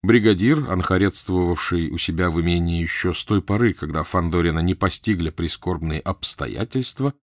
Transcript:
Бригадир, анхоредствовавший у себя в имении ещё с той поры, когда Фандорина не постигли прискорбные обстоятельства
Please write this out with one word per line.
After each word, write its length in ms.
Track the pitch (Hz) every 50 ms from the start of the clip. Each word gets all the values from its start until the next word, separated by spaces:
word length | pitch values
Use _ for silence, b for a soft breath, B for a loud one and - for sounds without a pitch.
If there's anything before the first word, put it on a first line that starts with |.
Бригадир, 680 | - 92 113 120 104 110 101 87 101 123 156 151 139 -
анхоредствовавший 1200 | 92 92 87 - 95 92 101 98 - - - - 92 90 90 87 87 - - - 90 87 82 -
у 80 | - 82
себя 320 | - - 82 85 90 87
в 100 | 80 85
имении 400 | 82 87 87 85 85 85 85 85
ещё 320 | 82 82 - - - 92
с 100 | 85 -
той 200 | - - 107 98
поры, 320 | - - 101 107 120 113 90
когда 280 | - - 78 73 78
Фандорина 580 | 73 - - 92 85 85 80 87 85 85 78 82
не 140 | 85 90 92
постигли 540 | - 98 92 - - - 110 104 87 82 78
прискорбные 720 | - - 85 80 - - - 90 90 78 80 80 78 78
обстоятельства 1120 | - - 87 _ - - - - 71 64 - - 113 117 - 135 123 - - - 135 143 139 _ _